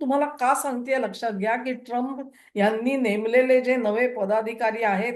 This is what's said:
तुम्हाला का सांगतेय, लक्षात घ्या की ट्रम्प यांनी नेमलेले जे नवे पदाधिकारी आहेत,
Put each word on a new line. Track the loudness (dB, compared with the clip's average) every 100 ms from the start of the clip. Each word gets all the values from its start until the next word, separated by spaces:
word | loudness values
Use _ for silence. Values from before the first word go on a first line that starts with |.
तुम्हाला | 0 0 0
का | 0 0 2
सांगतेय, | 0 -4 -2 -2
लक्षात | -2 -4 -4
घ्या | -2 -2 -2
की | -2
ट्रम्प | -6 -4 -4 -4 -8 -12 _ _ 0
यांनी | 2 2 0 0
नेमलेले | 0 0 2 4 6 4
जे | 4 0
नवे | 0 0 0
पदाधिकारी | -2 0 0 -2 -2 -2 0
आहेत, | 0 0 -2